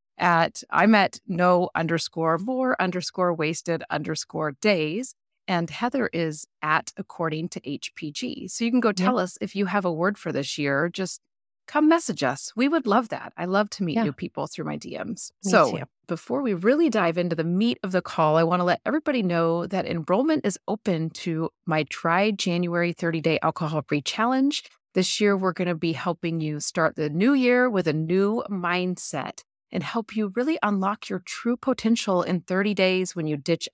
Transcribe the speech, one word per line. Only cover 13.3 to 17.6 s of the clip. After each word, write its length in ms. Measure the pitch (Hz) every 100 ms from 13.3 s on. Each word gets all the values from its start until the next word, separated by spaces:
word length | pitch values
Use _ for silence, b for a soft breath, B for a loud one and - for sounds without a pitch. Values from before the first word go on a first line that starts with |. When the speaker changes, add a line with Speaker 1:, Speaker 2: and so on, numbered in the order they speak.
| -
Speaker 1:
I 80 |
love 260 | 175 196 208
to 140 | -
meet 100 | 175
Speaker 2:
Yeah. 80 | 214
Speaker 1:
new 100 | 202
people 360 | - - - 151
through 160 | -
my 100 | 156
D 240 | 151 - -
Ms. 320 | - 202 - -
Speaker 2:
Me 60 | 196
Speaker 1:
So 180 | 214 135
Speaker 2:
too. 140 | 98 - _ -
Speaker 1:
before 340 | 170 - 254
we 100 | 262
really 380 | 175 202 302 330
dive 260 | 214 170 165
into 200 | 175 160
the 80 |
meat 340 | 165 180